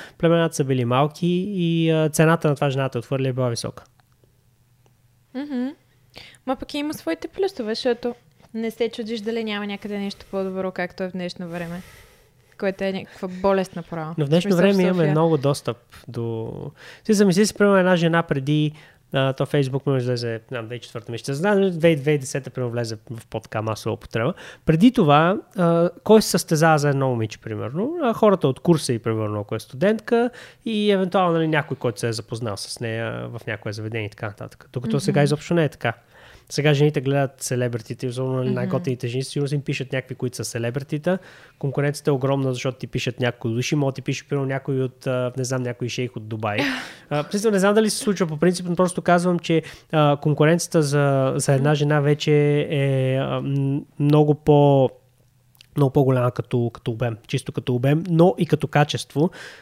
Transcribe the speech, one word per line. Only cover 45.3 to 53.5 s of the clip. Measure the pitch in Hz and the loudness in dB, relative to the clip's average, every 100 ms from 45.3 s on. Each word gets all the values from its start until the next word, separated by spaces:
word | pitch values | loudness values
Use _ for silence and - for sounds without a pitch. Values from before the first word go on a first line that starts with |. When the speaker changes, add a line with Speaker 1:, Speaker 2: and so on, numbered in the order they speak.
| 131 | -4
Speaker 1:
не | |
знам, | 127 131 | -4 -4
някой | 123 120 120 | -4 -6 -6
шейх | - 123 117 | -4 -6 -8
от | 107 | -10
Дубай. | 110 107 104 | -6 -4 -2
Speaker 2:
<laughs> | 285 254 - - - | -4 -6 -12 -16 -6
Speaker 1:
А, | 147 | -6
в | 147 | -4
смисъл, | 202 220 | -2 0
не | 196 | 4
знам | 202 | 4
дали | 208 214 | 4 2
се | - | 0
случва | 214 185 170 | -2 0 0
по | 151 | 2
принцип, | 175 180 180 | 2 0 -2
но | 170 | 0
просто | 180 170 | 0 0
казвам, | - 175 180 170 | 2 2 4 0
че, | - 160 - - - | 2 0 0 -14 -2
а, | 156 147 143 | 2 4 4
конкуренцията | 151 147 151 170 - 170 | 2 4 4 4 2 0
за, | 143 143 143 135 131 139 | 2 2 2 2 2 0
за | 135 | 2
една | 135 147 147 | 2 4 2
жена | 147 151 | 2 2
вече | 143 147 156 147 147 147 - | 2 2 4 4 4 2 0
е, | 143 139 135 131 131 | 0 2 2 2 0
а, | 135 131 | 0 -2
м-, | 139 | -2